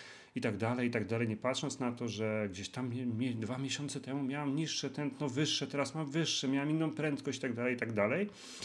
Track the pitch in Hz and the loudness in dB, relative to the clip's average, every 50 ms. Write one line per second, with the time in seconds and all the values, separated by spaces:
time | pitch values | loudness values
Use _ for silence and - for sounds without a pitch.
0 | - - - - - - - 123 123 120 104 - 113 113 123 123 123 120 120 113 | -14 -16 -18 -18 -14 -10 -4 -2 0 0 2 2 2 2 2 2 2 2 2 2
1 | 104 92 113 113 120 110 107 107 - 127 131 - 156 139 - - 127 123 120 120 | 0 2 0 2 2 2 0 0 0 0 0 0 0 -2 -2 -2 -2 -2 -2 -2
2 | 120 113 101 104 110 107 107 107 107 98 90 98 98 - - 127 127 123 117 127 | -4 -4 -2 0 0 0 2 2 0 -2 -2 -6 -8 -6 -6 -4 -4 -2 -2 -2
3 | 127 120 113 107 131 127 117 110 110 104 127 131 139 127 - - 147 139 - 139 | -2 -2 0 0 0 0 0 -2 -2 -2 -2 -2 -2 -2 -2 -2 -4 -4 -6 -6
4 | - 127 139 143 139 127 139 147 147 139 135 156 160 147 - - - 139 - 147 | -6 -4 -4 -2 -2 -2 -2 0 0 0 0 0 0 0 -2 -2 -2 -2 -2 -2
5 | 147 139 - - 151 135 117 139 156 - - - 143 139 - 143 135 - - 160 | -2 -2 -2 -2 -2 0 2 2 2 2 2 0 -2 0 0 0 0 0 0 -2
6 | 156 135 139 165 156 - - - - 131 135 139 143 151 156 160 160 156 151 - | -2 0 0 2 2 2 2 0 2 2 2 2 4 4 4 4 2 2 2 2
7 | 151 151 143 - - 147 120 - - 131 113 117 120 127 127 120 117 113 110 104 | 2 2 2 0 0 -2 -2 -2 -2 -2 0 2 2 2 2 2 0 2 4 4
8 | 101 107 135 180 208 208 - - - - - - | 6 6 6 4 2 0 -4 -8 -14 -14 -12 -10